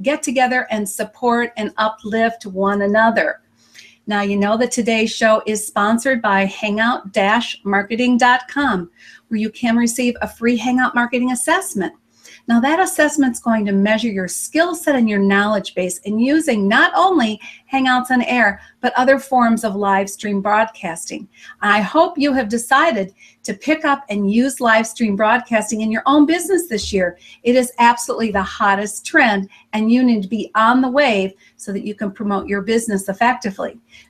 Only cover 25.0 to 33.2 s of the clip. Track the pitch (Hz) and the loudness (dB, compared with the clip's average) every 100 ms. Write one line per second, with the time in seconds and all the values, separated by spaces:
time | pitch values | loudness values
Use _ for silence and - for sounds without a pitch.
25 | 220 196 220 247 - 226 226 214 220 226 | -2 0 2 0 0 -4 -2 -4 -4 -2
26 | 254 294 294 339 339 370 - 208 - 196 | 2 4 4 2 0 -2 -2 -6 -2 -2
27 | 175 - - - 240 254 240 - 240 240 | -2 -4 -18 -6 0 2 2 2 2 2
28 | - 240 226 196 190 - 208 196 208 - | -2 -4 -2 -2 -4 -2 0 0 -2 -10
29 | - 320 247 196 190 - _ 220 220 247 | -2 2 2 0 -4 -12 _ -2 2 4
30 | 254 220 190 220 - 220 226 262 262 277 | 4 2 -2 -6 -4 2 4 4 2 2
31 | 277 202 190 - _ - - 202 208 208 | 2 2 -2 -6 _ -16 -10 -8 -8 -8
32 | 202 - 208 196 - 202 190 226 226 196 | -8 -6 -4 -4 -4 -4 -2 -2 0 -4
33 | 196 190 | -4 -2